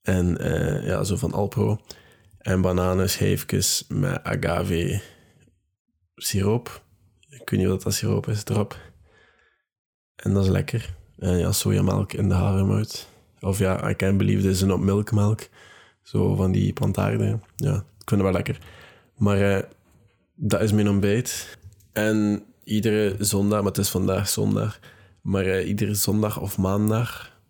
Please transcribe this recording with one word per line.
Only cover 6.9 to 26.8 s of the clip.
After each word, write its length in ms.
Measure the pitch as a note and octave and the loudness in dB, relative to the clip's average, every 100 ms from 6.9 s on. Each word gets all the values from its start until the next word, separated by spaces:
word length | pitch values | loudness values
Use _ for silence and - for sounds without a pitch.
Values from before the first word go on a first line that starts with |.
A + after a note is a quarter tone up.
| _ _ _ _ - - | _ _ _ _ -18 -2
Ik 40 | |
weet 100 | G2+ | 0
niet 80 | F#2+ | 2
wat 140 | F#2+ | 0
dat 120 | - | -2
siroop 340 | G2+ G#2 G#2 G2+ | -2 0 -2 -2
is, 160 | G#2+ | -6
erop. 340 | - G#2+ G#2 - - - _ _ _ _ _ _ _ _ _ _ _ _ | -2 -2 -2 -6 -20 -20 _ _ _ _ _ _ _ _ _ _ _ _
En 160 | - | 0
dat 120 | G2 | 2
is 60 | F#2+ | 4
lekker. 440 | F#2+ G2 A#2 - - - - | 2 0 -4 -6 -14 -16 -6
En 200 | F#2 F2+ | 0 0
ja, 140 | F2 | 2
sojamelk 600 | G2 G2+ G2 F#2+ G2 G2+ | 0 2 2 2 0 -2
in 160 | - G2 | -2 0
de 60 | |
havermout. 760 | F#2 F#2+ G2 G2 G2+ A2 - - - _ _ | 2 2 2 2 0 -2 -8 -14 -20 _ _
Of 180 | F2 G2 | -4 0
ja, 300 | F#2+ F#2 G#2 | 0 0 -2
I 80 | G2 | -2
can't 220 | F#2+ G2 | 0 2
believe 240 | G2+ G2+ | 2 2
this 80 | G2 | 2
is 120 | F#2+ | 2
not 180 | G2 F#2 | 2 2
milk 320 | G2 G2+ G#2 | 2 0 0
milk. 280 | G#2+ G#2 G#2+ - - - - - _ | 2 2 0 -6 -20 -20 -20 -20 _
Zo 320 | - G#2 F#2+ | -6 0 0
van 180 | G2 F#2+ | 2 2
die 200 | G2 G2 | 2 0
plantaarden. 680 | G2 G2 G2 G2 A2 G#2 G#2+ - - | 0 -2 0 0 0 0 -2 -8 -4
Ja, 180 | - | -2
ik 340 | G2 - _ - | -2 -4 _ -2
vind 20 | |
het 100 | G#2 | 0
wel 120 | F#2+ | 2
lekker. 260 | F2+ - - - - - - _ _ | 0 -2 -8 -10 -20 -20 -20 _ _
Maar, 240 | G#2 G2 | 0 2
eh, 220 | G2+ G2 - - _ _ _ _ _ | 2 0 -2 -12 _ _ _ _ _
dat 260 | - A2 G2+ | -8 -2 2
is 120 | G#2+ | 2
mijn 160 | G#2+ G#2 | 4 4
ontbijt. 680 | G2+ G2+ G#2+ B2 - - - - - - | 2 2 0 -2 -8 -12 -18 -20 -20 -10
En 520 | - G#2+ A2 G#2 G#2 - _ | -2 0 2 2 0 -6 _
iedere 520 | - G#2+ A2 G#2+ G#2 G2 | -4 -2 0 2 0 0
zondag, 400 | G#2 G2+ G2+ G#2 | -2 0 0 2
maar 100 | G2 | 0
het 100 | - | 0
is 100 | G#2 | -2
vandaag 400 | F#2 F#2+ F#2+ G2+ | 0 0 0 -2
zondag, 500 | - G#2 G2+ G#2+ - - - - - | -2 0 0 -2 -6 -18 -20 -20 -14
maar, 220 | - G2 | -4 -2
eh, 240 | F#2+ F#2+ F2 | 0 0 -2
iedere 260 | G2+ G#2 | -2 -2
zondag 460 | G#2 - G#2 G#2+ G#2 | -2 0 0 0 -2
of 180 | G2+ - | -6 -2
maandag 840 | F#2 G2 | 0 2